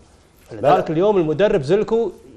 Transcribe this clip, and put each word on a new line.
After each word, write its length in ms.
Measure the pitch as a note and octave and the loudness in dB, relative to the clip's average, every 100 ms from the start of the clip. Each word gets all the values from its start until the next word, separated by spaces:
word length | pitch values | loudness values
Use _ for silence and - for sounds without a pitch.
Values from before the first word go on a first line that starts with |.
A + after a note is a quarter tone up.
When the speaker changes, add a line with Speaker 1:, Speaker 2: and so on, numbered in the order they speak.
| - _ _ _ - | -20 _ _ _ -20
Speaker 1:
لا، 60 | A2+ | -4
Speaker 2:
لذلك 320 | C3 F#3 - | 0 2 0
Speaker 1:
لا. 0 | |
Speaker 2:
اليوم 280 | D#3 G3+ G3+ | 0 2 2
المدرب 440 | D#3 D3+ G#3 G#3 | 0 0 0 0
زلكو 500 | C3 G3 G#3 A3+ A3 - - | 0 0 0 -2 -2 -8 -20